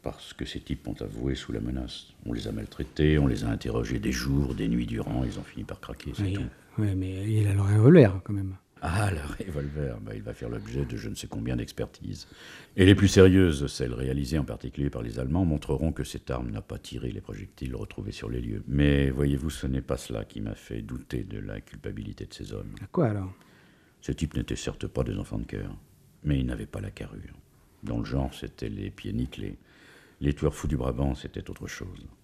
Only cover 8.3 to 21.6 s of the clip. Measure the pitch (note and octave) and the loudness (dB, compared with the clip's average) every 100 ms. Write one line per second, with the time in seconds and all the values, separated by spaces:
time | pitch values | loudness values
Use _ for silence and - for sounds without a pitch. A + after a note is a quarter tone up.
8.3 | G2+ F#2+ F#2+ _ - D2 F2 G#2 E2+ C#2+ | -4 -4 -8 _ -10 -4 0 2 0 -4
9.3 | - F#2+ D2 C#2+ D2+ C#2+ A1+ G#1 G#1+ G#1+ | -8 -6 -6 -6 -4 -6 -6 -10 -10 -10
10.3 | - A#1 A#1 G#2 B2 C#2 A#1+ G#1+ - - | -10 -8 -8 -6 -4 -4 -4 -8 -10 -10
11.3 | - A#1 B1 A1 - A1+ - - - - | -8 -4 -4 -6 -6 -8 -8 -10 -10 -12
12.3 | - - - - - F#2+ G#2 G2 G2 F#2+ | -20 -20 -20 -14 6 10 10 10 10 10
13.3 | F#2 F2+ C#2+ C#2 - B1 A#1+ C2 C2 C2+ | 10 6 4 -2 -2 -4 -2 -2 -2 0
14.3 | D#2 C2 A1+ B1+ C2+ C#2+ C2 A#1 A1+ B1+ | 0 -2 -6 -10 -2 -2 -2 -8 -6 -2
15.3 | E2 F#2 D2+ - C2+ D#2+ D#2+ C2 - - | 2 2 0 0 0 0 -2 -6 -8 -6
16.3 | B1 B1 G#1+ - - - A#1+ B1 G1+ - | -6 -4 -6 -8 -12 -10 -8 -6 -8 -10
17.3 | G#1 - - C2+ B1 G#1 - G2+ - - | -12 -12 -10 -8 -6 -8 -10 -10 -8 -6
18.3 | B1 A#1 G#1 G#1+ C#2 D2 C#2+ C#2 C2 C#2+ | -6 -4 -6 -2 4 6 6 4 2 2
19.3 | C#2+ D#2 C#2+ C2+ C2 B1+ B1+ - A1 G#1 | 2 -2 -4 -2 -2 -2 -4 -4 -8 -8
20.3 | - G#1+ G#1+ - A1+ A1 B1 C2 B1+ G1+ | -8 -8 -10 -10 -10 -8 -10 -6 -6 -6
21.3 | G#1 G1+ G#1 | -10 -10 -10